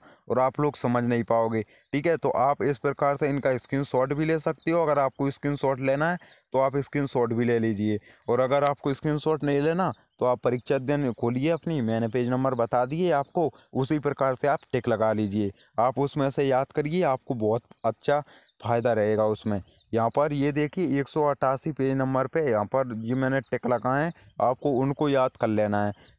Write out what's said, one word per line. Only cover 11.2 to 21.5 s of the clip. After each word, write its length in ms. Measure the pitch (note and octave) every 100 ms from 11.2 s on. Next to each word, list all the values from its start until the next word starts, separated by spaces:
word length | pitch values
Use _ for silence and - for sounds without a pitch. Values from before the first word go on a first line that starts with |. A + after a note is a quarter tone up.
| A#2+ B2+ D3+
अपनी, 300 | E3 F3 D#3
मैंने 260 | A2+ A2+ A2+
पेज 220 | B2 B2
नंबर 240 | B2+ C3+ A#2
बता 300 | A#2 B2 B2+
दिए 260 | D#3+ F3+
आपको, 380 | C#3+ C#3 F3+ D3+ - _
उसी 260 | B2 C3 D3+
प्रकार 340 | C#3+ C#3+ C3+ B2+
से 120 | C#3+
आप 120 | D#3 -
टिक 160 | B2+ A#2
लगा 240 | G#2+ A2
लीजिए। 380 | G#2+ G#2+ G#2 G2+ - _ -
आप 200 | B2 C3
उसमें 300 | C#3 D3 C#3
से 120 | D3+
याद 280 | C#3 C3 C3+
करिए, 300 | - D3 F3+
आपको 300 | D#3 C3 - B2
बहुत 280 | G#2+ A#2 _ - A2+
अच्छा 380 | A2+ - D3 - - _ _
फ़ायदा 300 | G#2+ A#2+ A#2+
रहेगा 300 | A2 G#2 G#2+ G#2+
उसमें। 360 | G#2+ A2 G2+ - _ -
यहाँ 160 | A2 A2+
पर 240 | C#3+ D3+
ये 180 | D3 C#3+
देखिए, 480 | C#3+ D3+ F#3+ E3+ C#3
एक 80 | C3+
सौ 160 | D#3
अट्ठासी 480 | D3 C#3 C3+